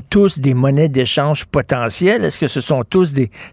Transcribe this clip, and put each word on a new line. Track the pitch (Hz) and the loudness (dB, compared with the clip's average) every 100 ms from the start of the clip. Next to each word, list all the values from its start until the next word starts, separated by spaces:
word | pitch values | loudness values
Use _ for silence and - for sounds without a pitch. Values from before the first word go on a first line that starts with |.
| - | 0
tous | 202 196 143 | 2 2 2
des | 135 | 0
monnaies | 123 139 139 160 | 2 2 2 2
d'échange | 131 123 - 147 151 | 0 0 0 0 -2
potentielles ? | - 143 - 127 117 - 180 220 | -4 -4 -2 -2 -2 0 0 2
Est-ce | 165 - | -2 -2
que | 143 | -4
ce | - | -4
sont | - 135 113 | -2 -2 0
tous | 185 175 | 0 2
des, | 139 123 - - | 0 -2 -6 -12